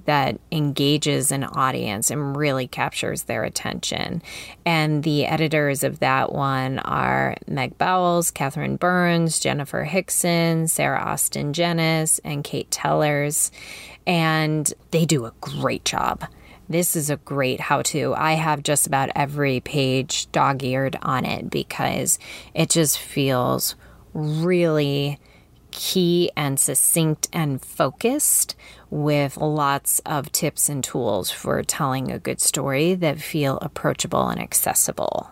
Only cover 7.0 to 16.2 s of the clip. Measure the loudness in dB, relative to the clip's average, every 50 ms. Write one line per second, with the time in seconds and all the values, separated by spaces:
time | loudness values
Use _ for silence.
7 | 2 2 2 2 2 0 -2 -4 -6 -6 -4 -4 -4 -4 -2 0 0 2 4 4
8 | 4 4 4 2 2 0 -2 -2 -4 -2 -2 -2 -4 -2 -2 0 2 2 4 4
9 | 4 4 4 4 4 2 0 0 0 0 0 -2 -4 -4 -4 -4 -4 0 -2 -2
10 | -2 0 -2 0 2 2 2 2 2 2 2 2 0 0 0 0 0 0 0 0
11 | -2 -2 -2 -2 -2 -2 -2 -2 -4 -2 0 0 2 2 2 2 2 2 2 2
12 | 2 0 0 -2 -2 -4 -6 -6 -4 -4 -6 -6 -4 -4 -4 -2 0 2 2 4
13 | 4 2 2 2 0 0 0 -2 -2 -4 -6 -12 -16 -16 -16 -16 -18 -18 -20 -6
14 | _ 0 2 2 4 2 2 2 2 2 0 0 0 -2 -4 -6 -6 _ 0 2
15 | 2 4 2 0 0 -4 -10 -12 -12 -10 -4 -2 0 0 -2 -2 -4 -4 -2 0
16 | 0 0 -2 -4